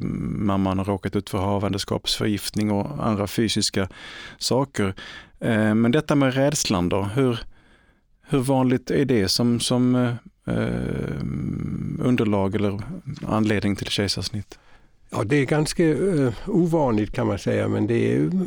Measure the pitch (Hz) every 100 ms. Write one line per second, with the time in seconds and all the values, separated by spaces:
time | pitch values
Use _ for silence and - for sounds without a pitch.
0 | - - - - 101 98 95 92 98 101
1 | 98 101 - 101 98 101 98 98 - 110
2 | - - 113 101 - 104 107 101 101 147
3 | 120 104 104 - 113 107 101 - 95 -
4 | - - - - - 117 139 - 101 98
5 | - - - - - 110 107 107 117 151
6 | 147 147 135 127 139 151 - 98 87 98
7 | 101 113 131 120 - - - _ _ _
8 | _ _ - 143 127 135 127 123 - 147
9 | 135 120 95 - 120 120 - 123 123 127
10 | 123 120 - _ - 117 113 120 - -
11 | - - - - - - - - - -
12 | 123 123 110 101 98 101 101 101 - 185
13 | - 151 - 107 107 104 98 98 - -
14 | 101 - 101 104 - - - - - _
15 | - 117 107 147 131 151 151 - 165 151
16 | 185 165 131 - - 208 175 165 135 107
17 | 104 - 113 101 - 107 104 107 107 117
18 | 113 123 156 185